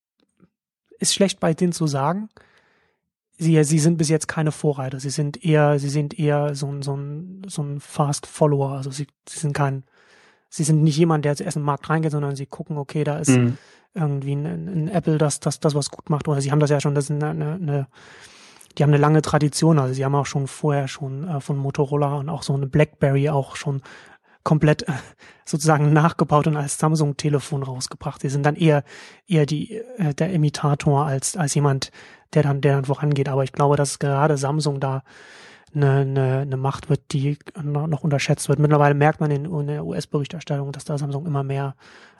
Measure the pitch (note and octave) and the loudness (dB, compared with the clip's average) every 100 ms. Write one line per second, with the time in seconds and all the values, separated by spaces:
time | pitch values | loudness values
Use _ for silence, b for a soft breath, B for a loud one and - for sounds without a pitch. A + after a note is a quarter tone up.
0 | _ _ _ _ _ _ _ _ _ - | _ _ _ _ _ _ _ _ _ -6
1 | G3 - G3 - F3 D#3+ F3+ E3 D#3 C#3 | -2 2 0 0 -2 0 0 0 -2 -2
2 | C#3 F#3+ G#3+ - b b b b b b | -2 -2 -6 -16 b b b b b b
3 | b _ _ - E3 D#3+ D3 D#3+ D3+ E3+ | b _ _ -4 2 4 4 4 4 2
4 | D#3 D#3 - - D#3 - D3+ C#3 C3 C3 | 2 0 -2 -4 -2 -2 -2 -2 -6 -8
5 | C#3 C3 D3 D3 E3+ D3+ D3 D3 C#3+ C#3+ | -8 -4 -4 -4 2 4 4 2 0 -2
6 | C#3+ - D3+ D3 D3 C#3+ C#3 C#3+ C#3 C#3 | -4 -2 0 0 -2 -4 -6 -6 -6 -6
7 | C#3+ D3 F3+ F#3+ F#3+ F3 C#3+ C#3+ - - | -8 -10 -12 -14 -12 -8 -6 -8 -10 -2
8 | C#3+ D3 - - D#3 C#3+ C3+ C#3 C3+ C3+ | -2 -2 -6 2 2 2 -2 -4 -8 -10
9 | C#3+ _ - - D3 D3 C#3+ C3+ - b | -12 _ -18 -6 -4 0 -2 -2 -10 b
10 | b b b b b - D3+ D#3 D#3 C#3+ | b b b b b -4 2 4 4 4
11 | E3+ D#3 D3 D3 F3+ D#3 C#3+ C#3 - D#3 | 2 2 0 -2 -4 -4 -4 -4 -2 -2
12 | D#3+ D3 C#3+ C#3 C#3 - D#3+ D3+ C#3 D#3 | 0 -2 -4 -6 -10 -12 -10 -8 -6 -4
13 | D3 D3 C#3+ B2+ A#2+ B2 B B B - | -4 -2 2 2 2 -2 B B B -4
14 | D3+ C#3+ C3+ C#3+ D3+ E3+ D#3+ F3+ D#3 G3 | -2 -2 -4 -6 -6 -8 -6 -4 -2 -2
15 | - D#3 D3+ - - - D#3+ C#3+ C#3 - | 0 2 0 0 -4 0 0 0 -4 -8
16 | - D3 - C#3+ C#3 D3+ D3 D3 D3 C#3+ | -4 -4 -2 -2 2 2 4 2 0 -2
17 | C#3 D3 D3+ D#3+ D3+ F3 E3 C#3+ C3+ B | -2 -2 -4 -4 -6 -6 -4 -4 -4 B
18 | B B B B B B B - C#3+ D3 | B B B B B B B 0 4 6
19 | D3 D#3 C#3+ D3+ D3 - D#3+ D#3 C3 C3 | 6 4 4 2 2 2 4 4 2 -2
20 | C3+ C#3+ C3 D3 C3+ - D3+ C#3+ C3+ - | 0 0 -2 -4 -6 -4 0 0 -2 -8
21 | C#3 C3+ F3 D3 - C#3 C3+ C3 C#3 C#3+ | -10 -8 -6 -6 -4 -4 -2 -2 0 2
22 | C#3+ C#3+ C#3 D#3 - C#3 C3+ D3 D3+ - | 0 -2 -4 -6 -2 -2 0 2 2 2
23 | C#3+ C#3 C#3+ D3 C3 - - C#3 B B | 2 2 2 0 -2 -6 -6 -6 B B
24 | B B B B - D#3 D3+ D3+ - B2+ | B B B B 2 4 4 2 0 -6
25 | B B B B B D#3+ D#3 D3 D3 D3+ | B B B B B -2 2 4 6 4
26 | E3 - E3 D3+ D3+ D3+ C#3 - D#3 D#3+ | 4 2 2 2 2 0 -4 0 0 2
27 | D3 C3+ D3+ C#3+ - C#3+ C3 B2+ - - | 0 -2 0 0 -2 -6 -6 -8 -10 -10
28 | D3 - C#3+ C#3 C#3+ D3+ E3 D3 - B | -12 -6 -4 0 0 4 4 4 0 B
29 | B B B E3 C#3+ D3+ - - - - | B B B 2 2 -2 -6 -10 -12 -4
30 | D#3+ C#3 E3 F3+ D3+ - D3 C#3+ D#3+ C#3 | -2 0 -2 2 0 0 0 2 2 2
31 | D3 C3+ - G#3 D3 D3+ C#3+ C3+ - B | 2 -2 -4 -2 0 2 2 2 -4 B
32 | B B B D#3 C#3+ C#3 C#3+ C#3 C3+ C#3 | B B B 0 2 2 2 2 0 -2
33 | D3 C#3 C#3 C3+ C3+ - C#3+ C#3+ C#3 - | 0 0 0 0 -2 2 2 4 0 -2
34 | C#3+ C#3 D3+ C#3+ C3+ D3+ D3+ C#3 C3+ C3+ | -2 2 2 2 0 -2 -2 -2 -4 -4
35 | - B B B B B B D3 C#3 C3+ | -8 B B B B B B 0 4 4
36 | C3+ C3+ C3 C3 C#3 C3 C3+ - - C#3+ | 2 2 0 0 -2 -2 -4 -4 -2 -2
37 | - C#3+ C#3 D3 - - D3 C#3+ D#3 D3+ | -2 -2 -2 -4 -8 -10 -4 -4 -2 -2
38 | E3 C#3 - D3 - D3 D3 D3+ D3 C#3+ | 0 0 0 -2 0 2 4 6 6 6
39 | D3 D#3 D3+ C#3+ D3 D#3+ C#3+ D3 E3 E3+ | 4 2 0 -2 -4 -6 -4 -6 -6 -8
40 | - D3+ C#3+ E3+ - C#3+ C#3 C#3+ - D3 | -4 -4 -4 -8 -6 -6 -6 -10 -8 -6
41 | D3 C#3 E3 C#3 C3+ C#3 C#3 - B B | -4 -6 -4 -4 -2 -4 -6 -8 B B
42 | B B | B B